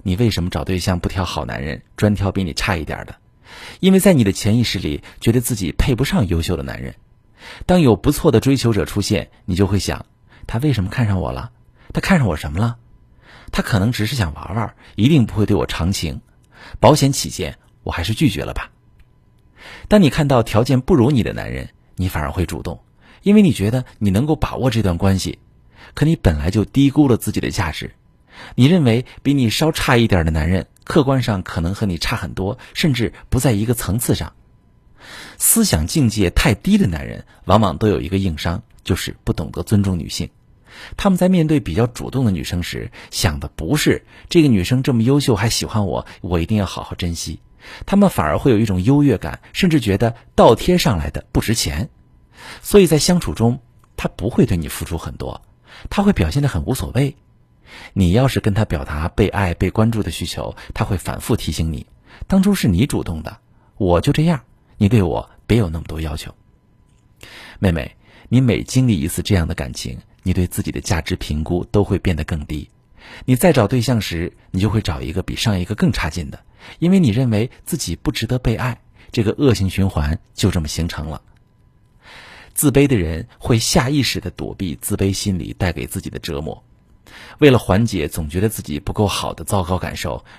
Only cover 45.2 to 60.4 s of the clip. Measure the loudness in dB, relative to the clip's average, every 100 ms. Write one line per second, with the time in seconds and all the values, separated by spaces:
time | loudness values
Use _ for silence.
45.2 | 2 0 0 -2 -4 -2 -2 -4 -8 -12
46.2 | -4 -2 0 -2 -2 -6 -12 -8 -6 -6
47.2 | -8 -12 _ _ -20 -14 0 4 4 2
48.2 | 0 2 2 2 2 0 2 4 4 2
49.2 | -4 -12 -12 -2 2 2 2 0 0 -2
50.2 | -8 4 6 6 2 2 2 0 -2 -8
51.2 | -4 -4 0 -2 -2 -4 -6 _ _ _
52.2 | _ -20 -20 -16 4 6 6 4 2 0
53.2 | 0 0 0 0 _ _ _ -10 -10 -6
54.2 | -4 2 2 2 -4 -10 -8 -8 -8 -12
55.2 | -12 -12 _ _ _ -18 -8 0 2 2
56.2 | 0 0 -2 -2 -4 -4 -4 -2 -2 -4
57.2 | _ _ _ _ -20 -20 -10 0 4 4
58.2 | 2 2 0 0 -2 -2 -6 -6 -6 0
59.2 | 0 0 -2 0 -2 2 0 0 -4 -6
60.2 | -8 -8